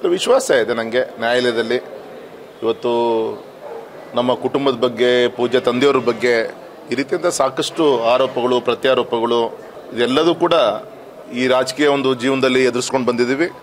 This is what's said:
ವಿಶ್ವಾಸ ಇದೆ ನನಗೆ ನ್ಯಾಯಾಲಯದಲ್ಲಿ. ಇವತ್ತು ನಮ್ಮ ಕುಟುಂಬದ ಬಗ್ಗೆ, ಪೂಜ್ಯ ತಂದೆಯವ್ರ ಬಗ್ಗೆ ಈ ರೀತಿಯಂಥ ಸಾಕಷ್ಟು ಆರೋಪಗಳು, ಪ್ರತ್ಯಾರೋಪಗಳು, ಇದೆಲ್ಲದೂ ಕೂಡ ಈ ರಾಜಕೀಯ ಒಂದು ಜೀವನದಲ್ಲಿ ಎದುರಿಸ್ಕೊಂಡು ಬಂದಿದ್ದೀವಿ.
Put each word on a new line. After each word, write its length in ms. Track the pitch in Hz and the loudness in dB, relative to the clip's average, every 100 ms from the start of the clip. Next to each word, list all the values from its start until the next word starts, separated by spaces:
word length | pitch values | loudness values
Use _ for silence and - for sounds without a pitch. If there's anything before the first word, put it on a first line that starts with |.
| 180 | 0
ವಿಶ್ವಾಸ 420 | 185 233 262 254 | 0 2 2 4
ಇದೆ 240 | 139 110 | 2 2
ನನಗೆ 440 | 117 113 120 - 98 | -2 0 -2 -2 -2
ನ್ಯಾಯಾಲಯದಲ್ಲಿ. 580 | 113 123 123 113 113 123 - - - - - - - - | 0 2 2 0 0 -2 -4 -16 -16 -18 -18 -20 -20 -6
ಇವತ್ತು 280 | 113 113 120 117 117 113 110 107 - - - - - - - | -4 -2 0 0 2 0 -2 -6 -14 -18 -14 -14 -16 -18 -6
ನಮ್ಮ 200 | 120 123 | -2 0
ಕುಟುಂಬದ 400 | 123 127 135 139 | 0 -2 0 0
ಬಗ್ಗೆ, 540 | 120 127 110 123 123 123 | 0 -2 2 2 4 2
ಪೂಜ್ಯ 320 | 123 123 127 | 0 0 2
ತಂದೆಯವ್ರ 360 | 123 123 143 135 | 0 2 2 2
ಬಗ್ಗೆ 560 | 117 113 123 117 110 - - - - | 0 0 0 2 0 -8 -18 -20 -6
ಈ 20 | |
ರೀತಿಯಂಥ 320 | 120 139 180 175 | -6 -4 -2 -2
ಸಾಕಷ್ಟು 760 | 165 135 131 151 - 151 127 | 0 -2 0 -6 0 2 2
ಆರೋಪಗಳು, 560 | 113 127 131 - 123 127 | 2 2 2 0 0 2
ಪ್ರತ್ಯಾರೋಪಗಳು, 1000 | 123 117 135 127 113 117 117 117 113 - - - - | 0 0 2 2 2 0 2 2 0 -4 -16 -18 -10
ಇದೆಲ್ಲದೂ 420 | 113 120 135 165 | -2 0 2 2
ಕೂಡ 200 | 165 170 165 117 107 - - - - - | 2 2 4 2 0 -8 -18 -20 -20 -10
ಈ 120 | 120 127 | -2 2
ರಾಜಕೀಯ 400 | 127 127 - 147 | 2 2 2 2
ಒಂದು 280 | 139 131 | 2 0
ಜೀವನದಲ್ಲಿ 500 | 131 123 135 131 127 | 0 0 2 2 4
ಎದುರಿಸ್ಕೊಂಡು 420 | 127 120 120 131 120 | 2 0 -2 0 0
ಬಂದಿದ್ದೀವಿ. 440 | 120 120 135 175 - | 0 0 2 -2 -2